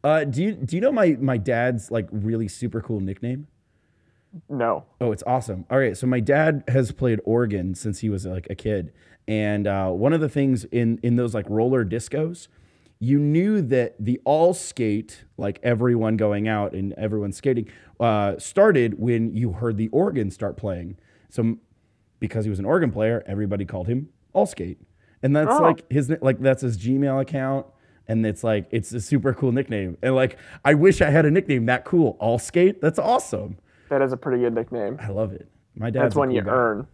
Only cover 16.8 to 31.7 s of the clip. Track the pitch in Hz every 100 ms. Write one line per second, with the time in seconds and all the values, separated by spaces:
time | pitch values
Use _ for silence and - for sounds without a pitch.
16.8 | 98 - 107 107 101 - 139 120 101 -
17.8 | - _ 117 107 101 - - - 214 156
18.8 | 117 101 117 117 113 107 117 87 120 107
19.8 | 110 - 196 147 101 - 101 - 107 87
20.8 | 85 90 _ _ _ - 113 113 _ _
21.8 | _ _ _ _ 110 113 107 98 98 175
22.8 | 147 101 110 117 - 98 101 101 98 95
23.8 | 90 123 151 _ _ - 208 - 175 -
24.8 | _ _ _ _ 131 147 160 277 226 -
25.8 | - 135 131 160 135 120 131 131 127 104
26.8 | 110 135 139 135 131 143 131 135 - _
27.8 | _ _ - 113 110 101 113 107 90 113
28.8 | - 120 - 143 135 - 135 123 135 110
29.8 | 92 85 127 131 131 - - - 139 147
30.8 | 180 190 156 151 151 170 190 131 117